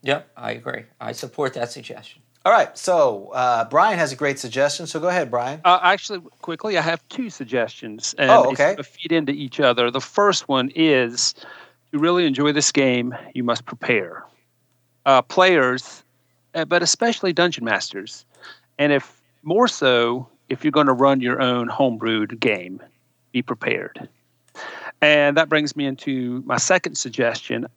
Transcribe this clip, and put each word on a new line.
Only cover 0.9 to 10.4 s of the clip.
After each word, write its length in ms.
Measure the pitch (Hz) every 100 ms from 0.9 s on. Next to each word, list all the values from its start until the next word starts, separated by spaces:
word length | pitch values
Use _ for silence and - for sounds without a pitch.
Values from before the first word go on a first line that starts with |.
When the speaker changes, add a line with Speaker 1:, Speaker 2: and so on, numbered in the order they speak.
| _
Speaker 1:
I 100 | 117
support 440 | 117 127 - 139 -
that 160 | 120
suggestion. 500 | - 117 - - - _ _ -
Speaker 2:
All 60 |
right, 240 | 220 160 -
so, 520 | - 175 139 104 98
uh, 320 | 127 127 120 113
Brian 320 | 165 202 185
has 140 | 156
a 20 | 131
great 220 | 147 139
suggestion, 460 | 127 120 143 139 165
so 120 | 160
go 80 | 170
ahead, 200 | 180 143
Brian. 280 | 120 120 151 175
Speaker 3:
Uh, 140 | 180
actually, 400 | 180 196 - 202 170 _
quickly, 340 | - 160 220 185
I 40 |
have 200 | 160 170 _
two 200 | - 240
suggestions, 840 | - 127 123 113 - 117 107 - -
and 100 | 139
Speaker 2:
Oh, 120 | 220
Speaker 3:
they 60 | 131
Speaker 2:
okay. 140 | 131 143
Speaker 3:
sort 120 | 196
of 80 | -
feed 240 | _ 170
into 200 | 165 151
each 260 | 143 139 -
other. 300 | 139 120 120
The 80 | 127
first 480 | - - 202 190